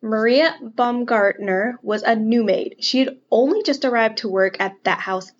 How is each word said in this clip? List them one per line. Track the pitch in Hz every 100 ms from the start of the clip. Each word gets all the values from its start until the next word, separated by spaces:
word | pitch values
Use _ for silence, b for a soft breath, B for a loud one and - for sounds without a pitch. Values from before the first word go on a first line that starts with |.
Maria | 226 214 220 254 320 320
Baumgartner | 240 226 240 240 240 233 202 196 202 185 214 240
was | 214 208
a | 214 226
new | 220 233
maid. | 214 185 - -
She | - 254
had | 262 - _
only | 220 262 415
just | 415 277 269
arrived | 240 220 220
to | 220
work | 190 190 190
at | 196 196 -
that | 185
house | - 190 185 _